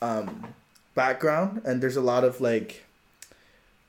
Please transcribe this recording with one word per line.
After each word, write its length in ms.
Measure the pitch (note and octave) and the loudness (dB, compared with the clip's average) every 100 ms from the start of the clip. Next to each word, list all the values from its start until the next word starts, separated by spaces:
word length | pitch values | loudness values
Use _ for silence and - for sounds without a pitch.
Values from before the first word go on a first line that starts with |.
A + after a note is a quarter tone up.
um, 500 | A#2+ A2 G2+ - - - _ _ _ - | -4 -2 -4 -8 -14 -18 _ _ _ 0
background 640 | C3 B2+ D#3+ D#3 F#3+ G#3+ | 0 0 0 2 0 -2
and 160 | C#3 B2+ | -4 0
there's 160 | C3 C3 | 0 2
a 40 | |
lot 240 | B2+ B2 | 2 4
of, 160 | B2+ B2+ | 2 2
like, 440 | A#2+ A2+ A2 - - _ _ _ - _ _ _ _ _ | 0 0 -2 -12 -20 _ _ _ -20 _ _ _ _ _